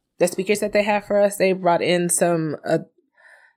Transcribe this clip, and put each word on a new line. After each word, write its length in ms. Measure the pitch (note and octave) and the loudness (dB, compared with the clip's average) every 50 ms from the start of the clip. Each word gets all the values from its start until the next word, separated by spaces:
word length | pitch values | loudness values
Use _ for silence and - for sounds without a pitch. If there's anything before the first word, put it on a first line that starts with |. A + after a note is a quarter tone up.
| _ _ _ - | _ _ _ -2
The 80 | - | -2
speakers 320 | F3+ - - F#3+ F#3+ G#3 G#3 | -2 -2 -2 -2 -2 -2 -2
that 140 | G#3+ G#3 - | -2 -2 0
they 100 | G#3 G3+ | 0 0
have 220 | G#3 G#3 G#3 G3+ | 0 0 -2 -2
for 140 | - G#3 G3+ | -2 0 2
us, 180 | G3+ G3+ G3 | 2 2 2
they 160 | - F#3 F#3+ F#3 | 2 2 2 2
brought 280 | F#3 F#3 F3 E3+ E3 | 2 2 0 2 2
in 260 | G2 C#3+ F3 F3 F3 | 2 0 0 0 0
some, 480 | F3 - - F#3+ F3 E3+ E3 D#3+ D#3 C#3+ - - | 0 0 0 2 2 0 0 -2 -4 -6 -6 -4
uh, 160 | - D#3+ D#3+ - - _ _ _ _ _ _ _ - - - _ _ _ | -2 -2 -2 -2 -6 _ _ _ _ _ _ _ -20 -20 -20 _ _ _